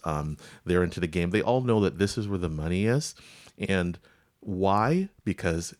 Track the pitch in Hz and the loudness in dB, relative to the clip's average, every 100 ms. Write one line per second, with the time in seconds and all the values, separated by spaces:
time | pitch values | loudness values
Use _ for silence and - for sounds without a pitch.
0 | - 76 76 76 - - - 87 87 85 | -4 -4 -4 -6 -12 -10 0 2 2 0
1 | 87 87 85 101 - 127 127 110 95 82 | -4 0 0 0 2 0 2 2 2 2
2 | 101 - 104 98 87 78 78 90 107 131 | 0 0 -4 -2 -2 -2 -2 0 2 0
3 | 156 - - - - - 95 95 87 85 | -2 -10 -20 -20 -20 -8 -2 0 0 -4
4 | - _ _ _ - 92 95 98 117 175 | -12 _ _ _ -8 0 2 4 4 2
5 | 196 _ - 90 92 82 85 - | -2 _ -4 -2 0 -2 -4 -10